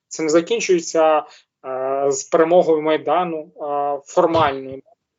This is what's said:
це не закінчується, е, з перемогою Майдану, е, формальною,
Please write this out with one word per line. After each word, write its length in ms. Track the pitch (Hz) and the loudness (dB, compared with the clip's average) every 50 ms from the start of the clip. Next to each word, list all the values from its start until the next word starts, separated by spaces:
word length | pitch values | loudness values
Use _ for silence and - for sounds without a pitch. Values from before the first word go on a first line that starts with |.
| _ - | _ -16
це 140 | - - | -8 -6
не 60 | 160 151 | -2 2
закінчується, 920 | 151 170 170 - 233 220 - - 185 165 165 - - 165 160 156 156 - | 2 2 2 0 -4 -4 0 0 0 0 0 -2 0 2 4 4 4 2
е, 920 | - - - - _ _ _ _ - 131 131 131 131 135 139 139 139 143 | 0 -4 -20 -20 _ _ _ _ -12 -10 -8 -6 -4 -4 -2 -2 0 -2
з 140 | 135 - - | -2 -4 -4
перемогою 580 | - 175 165 160 160 175 180 175 165 160 151 | -2 2 2 4 6 4 4 4 4 2 0
Майдану, 680 | 151 156 156 151 - 147 151 175 180 170 165 156 151 - _ | 2 0 -2 0 0 0 0 0 0 -2 -6 -10 -10 -14 _
е, 440 | - 156 147 143 143 143 143 143 135 - | -12 -8 -6 -4 -4 -2 -4 -4 -6 -8
формальною, 760 | - - 180 170 165 165 160 156 143 135 135 135 131 135 135 _ _ _ _ _ _ _ | -4 0 2 2 2 2 2 2 0 0 -6 -10 -12 -14 -16 _ _ _ _ _ _ _